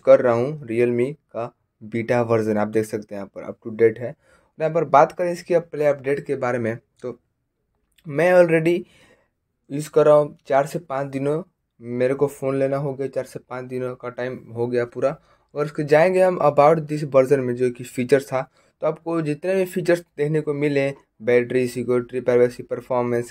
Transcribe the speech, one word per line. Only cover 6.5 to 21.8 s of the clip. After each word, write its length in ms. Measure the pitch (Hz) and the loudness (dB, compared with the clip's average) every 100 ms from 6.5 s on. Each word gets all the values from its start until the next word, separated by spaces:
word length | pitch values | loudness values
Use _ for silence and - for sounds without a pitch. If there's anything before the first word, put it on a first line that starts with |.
| 123 | -2
में, 180 | 110 117 _ _ | -4 -6 _ _
तो 180 | 127 - _ _ _ _ _ _ _ _ 160 | -14 -14 _ _ _ _ _ _ _ _ -8
मैं 260 | 143 175 | 0 4
already 440 | 180 175 160 160 175 - _ _ _ _ _ _ _ - | 6 6 4 2 0 -4 _ _ _ _ _ _ _ -12
यूज़ 200 | 139 151 | -10 -2
कर 160 | 156 147 | 2 6
रहा 100 | 147 | 6
हूँ 220 | 147 - - | 4 -4 -2
चार 200 | 135 151 | 0 0
से 120 | 165 | -6
पाँच 280 | - 135 139 | -8 -8 -8
दिनों, 320 | 135 139 151 190 _ _ _ | -6 -4 -4 -6 _ _ _
मेरे 320 | 117 123 127 | -10 -2 -2
को 140 | 139 143 | 0 -2
फ़ोन 300 | - 135 135 | -2 -4 -2
लेना 180 | 135 139 | -2 -2
हो 160 | 143 | -6
गया, 140 | 131 135 | -6 -8
चार 180 | 131 127 | -8 -8
से 140 | - | -12
पाँच 260 | - 127 127 | -14 -14 -10
दिनों 280 | 127 127 127 | -8 -8 -8
का 140 | 123 | -12
टाइम 280 | 120 127 127 - 117 | -8 -8 -10 -12 -6
हो 120 | 120 | -2
गया 180 | 123 120 | -2 -4
पूरा। 320 | 127 131 156 _ _ _ 143 | -2 -4 -4 _ _ _ -6
और 100 | 151 | -6
इसके 180 | 156 | -6
जाएंगे 380 | 147 151 175 185 | 2 4 4 4
हम 160 | 185 180 | 2 2
about 400 | 147 143 147 165 | 2 4 4 4
this 220 | 147 151 151 | 0 -6 0
version 340 | 135 131 139 | 2 4 2
में 160 | 123 123 | 0 -2
जो 140 | 127 | -4
कि 120 | 123 | -4
फीचर्स 420 | 123 - 123 139 135 | -10 -8 0 0 0
था, 160 | 131 151 _ _ _ | -6 -8 _ _ _
तो 60 | 156 | -6
आपको 340 | 165 165 165 | -6 -6 -4
जितने 320 | 151 147 180 190 | -4 -4 -2 -2
भी 80 | 185 | -2
फीचर्स 340 | 185 175 175 - - | -2 0 0 -2 -6
देखने 240 | 147 156 | -2 -2
को 120 | 151 | -2
मिले, 360 | 143 147 139 139 139 _ _ | -2 0 0 -2 -4 _ _
बैटरी, 460 | 110 123 123 127 123 | 0 2 2 0 -2
सिक्योरिटी, 520 | 127 | -4